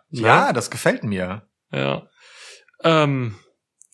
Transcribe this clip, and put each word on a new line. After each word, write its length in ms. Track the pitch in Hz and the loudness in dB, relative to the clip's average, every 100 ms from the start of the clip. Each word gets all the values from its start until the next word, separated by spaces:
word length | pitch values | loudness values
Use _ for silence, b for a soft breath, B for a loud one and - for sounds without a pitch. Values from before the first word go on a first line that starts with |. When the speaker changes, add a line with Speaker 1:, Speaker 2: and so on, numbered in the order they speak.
| - | -12
Speaker 1:
Ne? 120 | 135 | -2
Speaker 2:
ja, 320 | 110 156 277 | 4 4 4
das 160 | 127 - | 0 -4
gefällt 320 | 120 165 240 | -2 -2 0
mir. 460 | 120 95 90 101 _ _ - | -4 -4 -6 -8 _ _ -12
Speaker 1:
Ja. 340 | - 69 - - B B B B B B _ | -4 -4 -4 -8 B B B B B B _
Ähm, 540 | 165 160 147 135 120 101 b _ _ _ _ | 2 2 2 0 -4 -10 b _ _ _ _